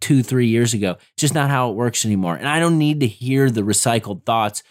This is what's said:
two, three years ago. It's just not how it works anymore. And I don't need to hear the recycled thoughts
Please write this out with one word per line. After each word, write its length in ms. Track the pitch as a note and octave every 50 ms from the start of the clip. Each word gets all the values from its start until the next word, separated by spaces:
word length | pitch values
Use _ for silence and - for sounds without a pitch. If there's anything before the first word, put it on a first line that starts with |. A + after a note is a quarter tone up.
two, 200 | - - D3 C3+
three 260 | A#2+ - C3 B2+ B2
years 260 | A2+ A2+ A#2 A#2+ A#2 A#2
ago. 180 | G#2 G2+ F#2
It's 300 | F2 - _ _ - -
just 120 | D3+ C#3+ C#3
not 160 | D#3 C#3 C#3
how 200 | C#3+ C3 B2+ A#2+
it 60 | G2
works 300 | G#2+ A#2+ A#2+ A2+ - -
anymore. 300 | A2 G#2 G2 F#2 F2 E2+
And 140 | C#2+ - C#3+
I 100 | D3+ D#3+
don't 180 | E3+ E3+ E3
need 220 | D#3 D3+ D3+ D3+ D3
to 80 | C#3
hear 420 | A2 G2+ - A#2+ B2+ C3+ C#3 C#3 C3+
the 120 | A2+ A2+
recycled 640 | G2+ G#2+ G#2 - - B2 A#2 A2+ - G#2 G2+ E2+ -
thoughts 360 | - A2+ A2+ G#2+ G#2 - - - _